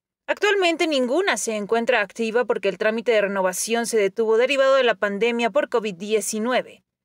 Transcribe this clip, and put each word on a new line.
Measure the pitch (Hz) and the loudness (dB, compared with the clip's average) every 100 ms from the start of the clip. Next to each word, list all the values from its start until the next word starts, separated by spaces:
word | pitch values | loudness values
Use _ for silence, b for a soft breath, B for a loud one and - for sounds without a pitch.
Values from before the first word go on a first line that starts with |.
| _ _ - | _ _ -8
Actualmente | 330 415 403 349 330 339 | -2 0 2 0 0 0
ninguna | 285 247 294 392 240 | 0 0 0 0 -2
se | - 214 | -4 -6
encuentra | 202 226 233 247 | -2 -2 2 0
activa | 202 - 226 220 233 | 0 -4 -2 0 0
porque | 226 196 | 0 -2
el | 185 | 0
trámite | 220 226 220 | -2 0 0
de | 220 | 2
renovación | 202 196 185 180 - 233 233 | 2 0 -2 -2 -4 -2 0
se | 226 | 0
detuvo | 196 190 220 220 | 0 0 0 2
derivado | 254 277 269 269 | 2 2 4 4
de | |
la | 247 208 | 4 0
pandemia | 208 202 233 233 233 | -2 0 -2 0 0
por | 277 294 | 0 0
covid | 247 208 | -2 -4
diecinueve. | 175 208 214 202 214 226 240 - - _ _ | -8 -2 -2 -2 -4 -2 -2 -4 -12 _ _